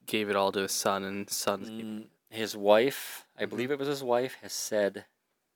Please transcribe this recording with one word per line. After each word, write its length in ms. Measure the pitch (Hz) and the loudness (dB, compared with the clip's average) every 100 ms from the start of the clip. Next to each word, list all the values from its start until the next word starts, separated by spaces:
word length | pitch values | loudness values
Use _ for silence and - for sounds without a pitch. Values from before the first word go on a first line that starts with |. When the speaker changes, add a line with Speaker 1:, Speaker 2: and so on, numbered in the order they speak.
| - | -4
Speaker 1:
gave 240 | 110 104 | -2 2
it 60 | 101 | 2
all 160 | 98 | 2
to 80 | 98 | 2
his 120 | 95 | -2
son, 300 | - 107 98 | 0 0 0
and 240 | 95 101 101 | -2 -6 -6
his 80 | - | -4
son's 320 | - 98 110 | -2 -2 -4
Speaker 2:
Mm, 380 | 110 110 107 110 _ _ | -10 -10 -10 -12 _ _
his 260 | 110 107 110 | -6 -6 0
wife, 680 | 101 107 135 - - - - - | 6 8 6 0 -8 -12 -14 -8
I 80 | |
Speaker 1:
Mm-hmm. 60 | 101 | -6
Speaker 2:
believe 220 | 104 127 | -4 -4
it 80 | 143 | -2
was 80 | 139 | -2
his 160 | 139 | -2
wife, 320 | 127 120 131 - | 2 2 0 -6
has 120 | 101 | -10
said, 520 | - - 107 101 101 - _ _ _ _ | -8 -2 2 2 0 -14 _ _ _ _